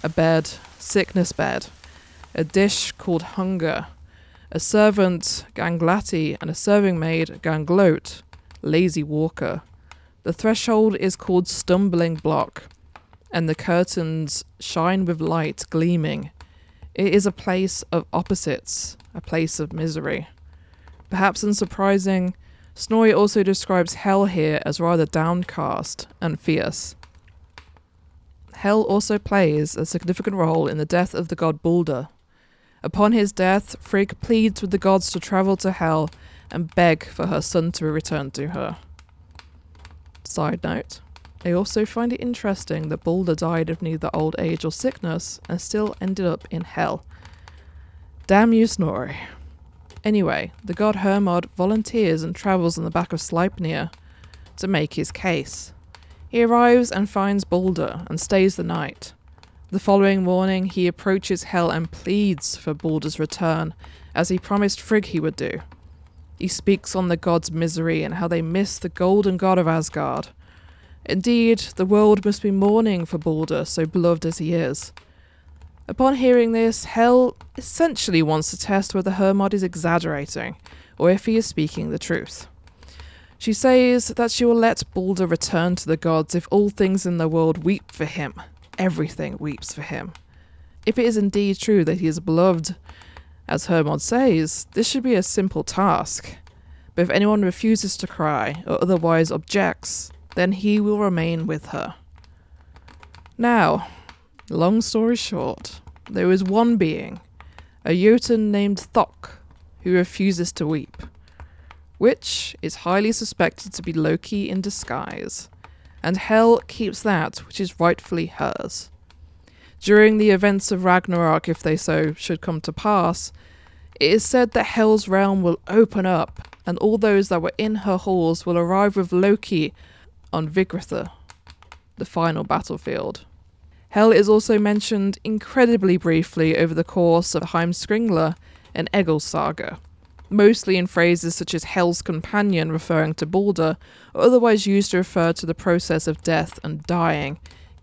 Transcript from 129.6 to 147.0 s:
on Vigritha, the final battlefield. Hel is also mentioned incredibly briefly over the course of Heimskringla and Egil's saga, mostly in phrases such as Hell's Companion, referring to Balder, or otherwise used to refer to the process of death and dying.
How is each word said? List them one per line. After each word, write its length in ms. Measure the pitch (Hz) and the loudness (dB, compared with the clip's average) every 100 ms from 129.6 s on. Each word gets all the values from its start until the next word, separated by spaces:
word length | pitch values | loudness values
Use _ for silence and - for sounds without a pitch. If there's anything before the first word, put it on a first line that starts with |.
| 156 - - - - - - | -2 -6 -20 -20 -20 -20 -8
on 180 | 160 160 | -6 -2
Vigritha, 600 | 175 185 - - - - - - - - - - - _ - | -2 -2 -4 -6 -8 -8 -14 -20 -20 -20 -20 -20 -20 _ -14
the 80 | |
final 400 | - - 165 160 | -8 -2 -2 -2
battlefield. 800 | - 156 - 156 - - - - - - - _ - - _ | -2 -4 -4 -10 -6 -6 -6 -10 -18 -20 -20 _ -20 -20 _
Hel 220 | 208 220 | 4 6
is 160 | 196 202 | 8 8
also 300 | 214 - 214 | 4 4 2
mentioned 600 | 208 208 - 208 196 196 | 4 0 0 -2 -2 -4
incredibly 720 | - 214 - 269 240 233 190 175 | -6 -6 -4 4 4 6 4 2
briefly 600 | 170 160 - - 160 160 | 2 0 0 0 2 2
over 160 | 165 | 0
the 100 | 160 | 0
course 500 | 165 - 170 165 175 | -2 2 4 4 2
of 80 | 165 | -4
Heimskringla 920 | 160 170 170 175 - 214 233 170 160 175 - - - | -2 -2 -2 -4 -2 0 2 2 0 -2 -12 -20 -12
and 160 | - 165 | -6 -2
Egil's 320 | 202 165 156 | 0 2 0
saga, 540 | - 156 147 156 - 160 - - _ - - | 0 -2 -2 -4 -10 -12 -18 -20 _ -20 -4
mostly 460 | 202 202 226 - 185 | 6 6 6 2 0
in 100 | 180 | 0
phrases 480 | - 170 175 165 | 2 4 4 0
such 200 | 170 170 | -6 -6
as 100 | 165 | -6
Hell's 380 | - - 175 175 | -4 0 0 0
Companion, 720 | - 160 - 208 208 175 160 | -4 -6 -2 0 2 2 0
referring 420 | 160 - 160 156 | -4 0 0 0
to 120 | 156 156 | -2 -2
Balder, 500 | 185 202 170 160 - - - - | 0 0 0 0 -2 -10 -20 -12
or 80 | - | 4
otherwise 440 | - 247 233 208 196 | 6 6 6 4 4
used 240 | 196 196 | 2 2
to 80 | 180 | 0
refer 340 | 185 - 170 | 0 0 0
to 120 | 165 165 | 0 -4
the 80 | |
process 520 | 165 - 175 - 160 165 | -4 0 0 2 -2 -2
of 160 | 151 | -4
death 360 | - 160 156 - | -2 -2 -2 -8
and 180 | 156 151 | -10 -10
dying. 540 | - 175 | -4 0